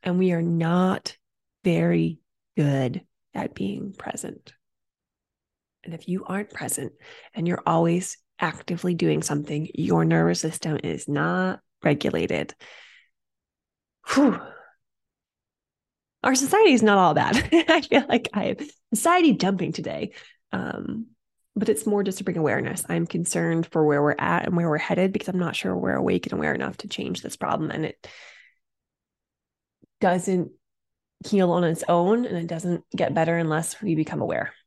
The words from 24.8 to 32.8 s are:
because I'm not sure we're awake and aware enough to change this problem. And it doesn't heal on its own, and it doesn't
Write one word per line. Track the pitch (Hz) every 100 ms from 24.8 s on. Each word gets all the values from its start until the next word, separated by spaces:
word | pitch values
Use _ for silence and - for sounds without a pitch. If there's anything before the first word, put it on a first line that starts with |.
| - 180 190
because | 196 -
I'm | 185
not | 175 -
sure | 190 185
we're | 190
awake | - - 185 -
and |
aware | 185 156
enough | - - -
to | 208
change | - - -
this | - -
problem. | - - 156
And | -
it | 156 - - - - - - _ _ _ _ _ _ _ _ _ _ _ _ _ _ _
doesn't | 196 180 175 185 170 - _ _ _ _ _ _ -
heal | 202 180
on | 175
its | 170 165 -
own, | 170 175 226
and | 247 175
it | 170
doesn't | 165 180 170